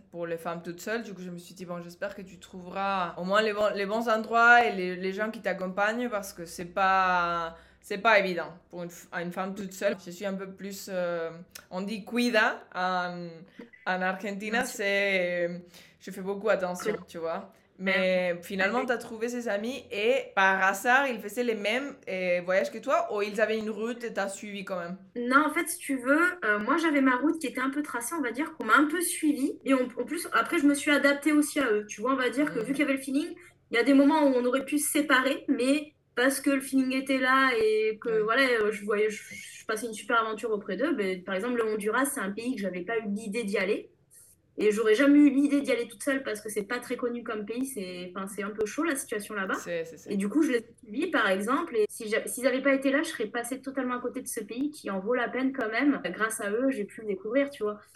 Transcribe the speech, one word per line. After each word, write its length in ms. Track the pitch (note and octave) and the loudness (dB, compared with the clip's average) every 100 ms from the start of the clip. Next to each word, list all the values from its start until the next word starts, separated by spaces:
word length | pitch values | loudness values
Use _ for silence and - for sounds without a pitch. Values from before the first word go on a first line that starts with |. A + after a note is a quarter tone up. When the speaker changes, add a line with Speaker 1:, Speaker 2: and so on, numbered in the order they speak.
| - | -16
Speaker 1:
pour 160 | E3+ E3+ | -8 -6
les 100 | E3 | -6
femmes 260 | F3 E3+ | -6 -8
toutes 180 | F3 E3+ | -8 -10
seules. 220 | - A3+ | -6 -6
Du 100 | G#3+ | -6
coup, 80 | F3+ | -12
je 80 | F#3 | -12
me 80 | F3 | -12
suis 160 | E3+ | -14
dit, 100 | - | -14
bon, 160 | F3 F3 | -10 -10
j'espère 320 | F3 E3+ G3+ | -12 -10 -10
que 80 | G3+ | -10
tu 160 | F#3+ - | -16 -18
trouveras 760 | - F#3+ F3+ F#3+ G3 G3 F3 E3+ | -20 -16 -10 -6 -2 -2 -4 -4
au 60 | |
moins 160 | F3+ G3+ | 0 2
les 100 | A3 | 2
bons, 180 | G#3 G#3+ | 2 0
les 120 | G3 G3 | 0 -2
bons 220 | A3 A#3+ | -2 0
endroits 560 | A3 G#3+ A#3 A#3 A#3+ | 0 2 6 10 10
et 80 | A3+ | 8
les, 220 | F#3+ F3+ F3+ | 2 -4 -4
les 160 | F#3+ | -4
gens 180 | F#3+ A3 | -4 -6
qui 100 | A3 | -4
t'accompagnent, 680 | F#3+ F3+ F#3 F#3 G#3 A3+ B3 | -4 -4 -4 0 0 0 -4
parce 220 | G#3+ G3 | -4 -8
que 120 | - | -12
c'est 200 | E3 - F3 | -12 -12 -8
pas, 880 | F#3+ F#3+ F#3+ F#3 F3+ F3 E3+ E3 E3 - _ | 0 2 4 4 2 2 -2 -4 -8 -20 _
c'est 180 | - G3+ | -8 0
pas 200 | A3+ G#3+ | 6 6
évident 340 | F#3+ E3+ D#3 E3+ _ | 6 -2 -6 -10 _
pour 120 | F3 | -12
une 80 | F3 | -10
f-, 160 | - - F#3 | -12 -12 -8
une 100 | F3 | -6
femme 220 | F#3 F#3+ | -6 -6
toute 180 | G3 F#3+ | -6 -10
seule. 240 | - G3+ G3+ | -4 -4 -4
Je 60 | - | -8
suis 160 | F3 G3+ | -8 -6
un 80 | |
peu 140 | F#3+ F#3+ | -6 -8
plus, 380 | F#3+ F#3+ F#3+ - | -12 -12 -12 -8
euh, 380 | F#3 F3 E3+ E3 E3 F3+ - - | -4 -2 -4 -6 -8 -18 -20 -12
on 100 | F#3 | -8
dit 220 | G3+ A3 | -6 -8
cuida 580 | G3 A#3 A#3+ A3 A#3 A#3 - | -4 0 2 4 4 0 -8
en, 540 | - F#3 F3+ F3+ F3 F3 E3 F#3 - A#3 - - | -4 -2 -2 -4 -6 -10 -14 -20 -20 -20 -10 -4
en 160 | F#3 | -2
Argentina, 560 | F#3 F#3+ G#3+ G3+ G#3+ A3+ | -2 -4 -6 -6 -4 -2
Speaker 2:
Bien 60 | B3+ | -2
sûr. 100 | - | -2
Speaker 1:
c'est, 720 | G3+ G3+ G3+ F#3+ F3+ F3 F3 | 0 2 2 2 0 0 -2
euh, 100 | F3 - - - _ | -4 -14 -20 -20 _
je 100 | - | -14
fais 100 | G3 | -8
beaucoup 280 | F#3+ G3+ G#3+ | -6 -2 0
attention, 440 | F#3 F3+ F3+ A3 | 0 0 -4 -4
Speaker 2:
Prudent. 120 | G3+ - | -4 -8
Speaker 1:
tu 100 | E3+ | -8
vois. 340 | E3 F3 G3 _ _ - | -6 -6 -10 _ _ -6
Speaker 2:
Ouais. 60 | |
Speaker 1:
Mais 540 | F#3+ F#3 F#3 F#3 F3+ E3+ | 0 2 4 2 2 -2
finalement, 380 | - F#3+ F#3+ A#3+ | -4 0 0 0
Speaker 2:
Ouais. 60 | B3 | 0
Speaker 1:
t'as 120 | A#3 | -2
trouvé 300 | - A3+ A#3 | -4 -6 -6
ses 200 | A#3+ A#3 | -4 -4
amis 360 | G3+ A3+ C4+ - | -4 -4 -8 -8
et 420 | G3+ A3 C4 B3+ - | -2 2 2 0 4
par 260 | F#3+ F#3+ | 4 6
hasard, 460 | F#3+ G3 B3 A#3+ C#4 | 2 2 4 4 4
ils 100 | A3+ | -2
faisaient 220 | G#3 A3 | -6 -4
les 100 | B3 | -2
mêmes, 400 | G#3+ G3+ A#3+ C#4+ - - | 0 0 -2 -4 -10 -8
euh, 320 | F#3 F3+ F3+ | -4 0 0
voyages 260 | F3 F#3+ F#3+ | 2 0 0
que 80 | A3+ | -4
toi, 300 | C4 D#4+ - | 0 0 0
ou 80 | G#3+ | -2
ils 180 | G#3 G3+ | -2 0
avaient 180 | G#3+ A3 | 0 0
une 120 | G#3+ | -2
route 340 | G#3 A3+ A#3+ | -4 -4 -6
et 80 | A#3 | -6
t'as 160 | G3 G3 | -4 -4
suivi 360 | G3 G#3+ G3+ | -6 -10 -10
quand 140 | F#3+ F#3 | -8 -6
même ? 180 | E3+ F#3+ - | -8 -10 -12
Speaker 2:
Non, 300 | A#3+ A#3+ C4+ D4+ | -6 2 4 4
en 60 | |
fait, 160 | D#4+ E4+ | 0 -4
si 100 | - | -6
tu 180 | - C4+ | -6 -2
veux, 240 | A#3+ D4+ F4+ F4+ | 2 4 4 0
euh, 140 | G#3+ G#3 | -2 0
moi, 180 | G#3+ E4 | 0 0
j'avais 240 | E4 C#4+ | 2 4
ma 140 | C4+ B3 | 4 4
route 220 | C#4+ E4 | 2 0
qui 80 | B3 | -4
était 140 | A#3+ | -4
un 80 | C4+ | -2
peu 140 | C#4+ | -2
tracée, 320 | D4 - - E4 | -4 -6 -6 -4
on 40 | |
va 100 | A#3+ | -4
dire, 220 | A3+ D#4+ | -2 -4
qu'on 100 | - | -4
m'a 120 | A3 A#3+ | 4 4
un 100 | D4+ | 6
peu 140 | E4+ | 2
suivie. 500 | F4 - D4+ B3 D4 - | -2 0 0 2 0 -2
Et 100 | B3 | 2
on, 100 | C4 B3 - | 2 2 -4
en 40 | |
plus, 220 | B3 E4+ E4+ | -4 -6 -2
après, 260 | - - E4 | 0 2 4
je 80 | C#4+ | 4
me 80 | |
suis 160 | C#4 - | 4 4
adaptée 420 | C#4+ C#4 C#4+ D#4 | 4 4 4 2
aussi 280 | D4+ D4 D4 | 4 2 2
à 100 | C4 | 0
eux. 140 | G#3 G#3 | 0 -2
Tu 140 | - | -4
vois, 120 | A#3 | -2
on 40 | C4+ | 0
va 140 | B3 | 0
dire 220 | A#3+ D4+ | 0 0
que 60 | - | -2
Speaker 1:
Mm. 20 | |
Speaker 2:
vu 100 | A3 | -2
qu'il 80 | C#4 | 0
y 20 | |
avait 100 | C#4 | 0
le 40 | C4+ | 0
feeling, 260 | C4+ C4+ E4+ F4 - _ - | -2 -2 -2 -8 -18 _ -4
il 40 | A3+ | 2
y 20 | |
a 40 | |
des 80 | A#3 | 6
moments 300 | C#4 C#4+ D#4+ | 8 8 6
où 100 | C#4+ | 4
on 100 | B3 B3 | 4 2
aurait 180 | C4+ | 0
pu 140 | - D4 | 0 -2
se 100 | - | 0
séparer, 540 | D#4 D4 B3+ C4 C#4+ - | 0 4 4 4 0 -2
mais 440 | A#3 B3+ D4+ - _ _ | 0 2 2 -2 _ _
parce 260 | - C4 C4+ | 0 2 2
que 80 | C#4+ | 2
le 100 | C#4 | 0
feeling 320 | C4+ C4+ C4 | 2 0 0
était 240 | C4 C4+ C4+ | 0 0 0
là 320 | B3+ C4 C4+ A#3 | 4 4 4 4
et 400 | A3 G#3+ G#3+ G#3 | 4 4 2 -2
que, 80 | A#3+ | 0
Speaker 1:
Ouais. 140 | A3 | 0
Speaker 2:
voilà, 200 | G#3+ B3 | 2 4
euh, 300 | C4+ A#3 G#3 | 4 4 2
je 120 | G3+ G3+ | 0 0
voyais, 240 | G#3 G#3+ | 2 0
je, 120 | G3+ - | -2 -12
je 320 | - - - - | -16 -16 -12 -6
passais 200 | A3 A#3 | -4 -4
une 60 | |
super 240 | G#3+ - A#3+ | -8 0 2
aventure 320 | A3 G#3+ A#3 | 2 -2 -4
auprès 260 | G#3 G3+ F#3 | -4 -4 -2
d'eux. 160 | C#4+ A#3+ | -2 0
Mais, 200 | F#3+ F#3 | -2 -4
par 160 | F3+ | -4
exemple, 220 | F#3 A#3+ A#3+ | -4 -2 0
le 80 | A3 | 0
Honduras, 400 | G#3+ G3+ A3+ C4+ | -2 0 0 0
c'est 140 | - | -2
un 100 | G3 | -6
pays 220 | G3+ A#3+ A3 | -6 -6 -4
que 60 | |
j'avais 200 | G3 F3+ | -4 -4
pas 140 | F3+ A3+ | -4 -4
eu 40 | G#3+ | -2
l'idée 340 | G3+ A3+ A#3+ | -4 -4 -4
d'y 140 | G#3 G#3 | -2 0
aller. 320 | F#3+ A3+ - _ _ - - _ _ - | 0 -2 -4 _ _ -20 -20 _ _ 0
Et 120 | G#3 | 2
j'aurais 240 | G#3 A3 | 4 4
jamais 240 | G#3+ C#4 D4 | 6 8 10
eu 120 | D4 | 8
l'idée 320 | C4 C#4+ C#4 | 8 4 4
d'y 100 | C#4 | 2
aller 160 | A#3+ A#3 | 0 -2
toute 140 | - | -6
seule 200 | - C4+ | -2 -2
parce 200 | A3 G#3+ | -2 -6
que 80 | G#3+ | -6
c'est 140 | G#3 | -6
pas 140 | G3 B3 | -4 -4
très 180 | - A#3+ | -4 -4
connu 260 | A#3+ A#3+ | -4 -4
comme 240 | A#3 G#3+ G#3 | -6 -6 -4
pays, 180 | A#3 C4+ | -4 -4
c'est, 460 | - F#3 F3+ F3+ | -6 -8 -8 -10
enfin, 120 | F3+ G3 | -8 -8
c'est 160 | - | -6
un 80 | G3+ | -6
peu 160 | G#3 G#3+ | -4 -4
chaud 180 | - | -2
la 100 | E4 C4+ | -2 -2
situation 380 | - G#3+ G3+ | -4 -8 -6
là-bas. 300 | G#3 F#3+ C#4 | -6 -6 -6
Speaker 1:
C'est, 220 | F3+ F3 D#3+ | -6 -6 -6
c'est, 100 | D#3 | -12
c'est. 160 | - | -6
Speaker 2:
Et 40 | G3+ | -4
du 100 | G3+ | 0
coup, 140 | C#4 | 2
je 80 | C#4+ | 2
les 60 | A#3+ | 0
ai 160 | - - | -4 -16
suivis, 220 | - A3+ F4 | -12 -6 -2
par 160 | D4 G#3 | 0 2
exemple, 440 | F#3+ G#3 C#4+ E4+ | 0 0 -2 -2
et 120 | A3+ G#3 | 0 0
si 180 | - A3 | -2 -4
j'a-, 180 | A3+ - | -4 -4
s'ils 200 | - B3+ | -2 0
avaient 140 | B3+ | 2
pas 140 | C#4 | 2
été 160 | C4+ C4+ | 2 2
là, 120 | C4+ | 0
je 60 | D#4+ | 0
serais 200 | - G#3+ | -4 -4
passée 340 | A#3+ A#3 C4 | -4 -6 -6
totalement 320 | - C4+ B3 B3 | -8 -4 -4 -4
à 40 | |
côté 200 | B3 C4 | -4 -8
de 60 | - | -8
ce 120 | - | -8
pays 300 | G#3 A#3 D4 | -8 -6 -6
qui 200 | - G#3 | -6 -6
en 100 | G3 | -4
vaut 140 | G3 | -2
la 140 | B3 A3+ | 0 0
peine 240 | A#3+ C4 | 0 -2
quand 160 | C4 A3 | -2 -2
même. 320 | A3+ C#4+ A3 | 2 2 2
Grâce 360 | F3 - A3 - | -2 -2 -2 -2
à 80 | G#3 | -2
eux, 200 | G#3+ C4+ | 0 0
j'ai 140 | G#3 | 0
pu 160 | G3+ - | -4 -8
le 60 | A3 | -6
découvrir, 420 | F#3+ G#3+ C4 C#4 | -6 -2 0 0
tu 140 | - | -2
vois. 180 | G#3 G#3 - | -6 -6 -12